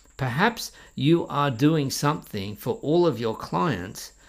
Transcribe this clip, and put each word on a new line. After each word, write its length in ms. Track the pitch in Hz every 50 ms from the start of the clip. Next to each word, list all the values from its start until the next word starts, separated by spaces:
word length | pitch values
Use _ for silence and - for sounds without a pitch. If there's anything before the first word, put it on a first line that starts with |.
| _ _ _
Perhaps 540 | - 135 123 117 143 190 240 233 - - - - - - - _
you 320 | - 131 147 165 170 165
are 240 | - - 143 143 143
doing 400 | 123 110 143 151 160 156 139 131
something 640 | - - - 147 160 180 - - - 104 95 104 101
for 200 | - - 127 110
all 340 | - - 135 156 175 175 165
of 100 | 131 110
your 180 | 120 113 110
clients, 760 | - - - - 160 180 170 123 90 90 95 - - - - - _ _